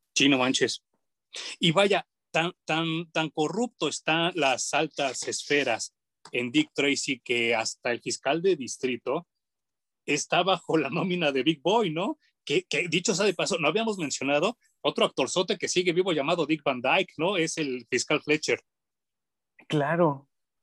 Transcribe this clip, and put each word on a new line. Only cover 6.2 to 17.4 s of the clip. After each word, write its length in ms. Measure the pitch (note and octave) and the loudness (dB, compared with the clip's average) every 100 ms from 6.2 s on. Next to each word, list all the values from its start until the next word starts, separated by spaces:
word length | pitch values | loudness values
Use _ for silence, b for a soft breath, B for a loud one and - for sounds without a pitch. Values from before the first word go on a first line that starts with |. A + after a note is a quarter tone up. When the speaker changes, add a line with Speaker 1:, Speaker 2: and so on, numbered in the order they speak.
| - | -8
Speaker 1:
en 200 | B2+ B2 | -4 0
Dick 200 | C#3+ D3+ | 0 0
Tracy 460 | - C#3+ C3+ - B2 | 0 0 0 -2 -6
que 360 | - A#2+ A#2 A2+ | -2 0 2 0
hasta 360 | A2 - B2+ | -2 -4 -4
el 100 | A#2 | -4
fiscal 400 | - - C#3 D#3+ | -4 -4 -2 0
de 140 | F#3 E3+ | 2 0
distrito 720 | A#2 - C3 A#2+ - D3+ F3 _ _ _ _ _ _ _ - | -4 -4 -4 -4 -4 -4 -6 _ _ _ _ _ _ _ -4
está 380 | C#3+ - E3 | -4 0 0
bajo 340 | F3+ F3+ - D#3+ | 2 0 0 0
la 120 | C3+ | 0
nómina 420 | C3 F3+ F3+ D#3 | -2 -2 0 0
de 120 | C3+ | 0
Big 180 | C3 D#3 | -2 -4
Boy, 300 | E3+ A3+ G3+ | 0 0 0
¿no? 280 | D#3 G#3 D#4 _ _ - | -2 -4 -6 _ _ -4
Que, 200 | C#3+ - | -2 -2
que, 220 | D3 F3 | -2 -2
dicho 260 | F3+ F#3 F3+ | 0 0 0
sea 100 | G#3 | 0
de 80 | |
paso, 240 | F3 D#3 F3 | 0 -2 0
no 80 | D3+ | 0
habíamos 280 | F#3+ A3+ G3 | 0 0 -2
mencionado 600 | C#3+ - C3 D3 F#3+ - _ _ | -4 -4 0 0 0 -4 _ _
otro 240 | C#3+ - G#3+ | -2 0 0
actorzote 520 | - C3 F3 F#3 G3 | 0 0 0 -2 -2
que 120 | C3+ | -2
sigue 240 | F3+ F3+ | 0 2
vivo 200 | E3 F#3+ | 2 2
llamado 320 | D3+ C#3 E3+ C#3+ | 0 0 0 0
Dick 180 | D#3 | 0
Van 180 | - B2 | -2 -2
Dyke, 320 | B2+ E3+ G3 - | 0 0 -2 -2
¿no? 200 | E3 | 0
Es 200 | G3 | 0